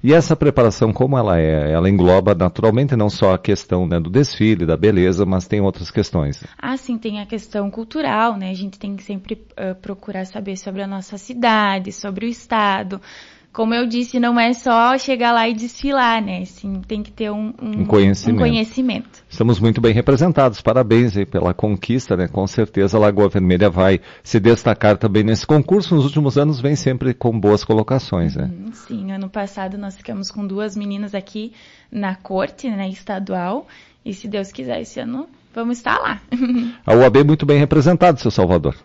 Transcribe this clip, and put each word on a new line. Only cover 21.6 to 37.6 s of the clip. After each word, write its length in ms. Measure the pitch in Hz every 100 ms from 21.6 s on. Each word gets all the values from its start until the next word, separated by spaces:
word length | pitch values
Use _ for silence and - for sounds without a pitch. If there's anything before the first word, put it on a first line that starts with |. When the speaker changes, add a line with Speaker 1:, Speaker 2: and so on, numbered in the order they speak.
| 107 98 - 127 - 92
Speaker 1:
né? 120 | 87
Com 180 | 101 98
certeza 500 | - 107 - 98 107
a 40 |
Lagoa 280 | 104 101 101
Vermelha 400 | 101 92 90 101
vai 300 | 87 92 92 - -
se 160 | - 113
destacar 580 | 104 113 - 104 107 101
também 260 | 110 101
nesse 240 | 107 110 -
concurso. 480 | 151 - 196 175 165
Nos 100 | 139
últimos 320 | 151 139 143
anos 240 | 147 135
vem 140 | 135 147
sempre 360 | 135 127 127
com 240 | 123 120 113
boas 260 | 101 104
colocações, 720 | - 110 107 131 - 95 82 67
né? 160 | -
Speaker 2:
Uhum, 180 | 175 208
sim, 400 | - - 226 190
ano 180 | 196 190
passado 480 | 214 202 208 190 202
nós 180 | 202 190
ficamos 320 | - 202 190
com 160 | 214 202
duas 320 | 196 214 196
meninas 380 | 202 202 208 196
aqui 360 | 190 214 220 - - _ _
na 240 | - 196 190
corte, 540 | - 190 - - 254
né, 180 | 202 190
estadual. 800 | 190 - 196 196 185 175 247 - - _ _ -
E 80 |
se 140 | 196 220
Deus 240 | 202 196
quiser, 280 | - 254 226
esse 180 | 226 -
ano 280 | 233 254 330 _ _ 226
vamos 240 | 233 240
estar 180 | - -
lá. 240 | - 214 -
<laughs> 540 | - 254 247 240 - -
Speaker 1:
A 100 | 117
U 80 |
A 60 | 127
B 140 | 120
muito 240 | 147 156 143
bem 100 |
representada, 600 | 147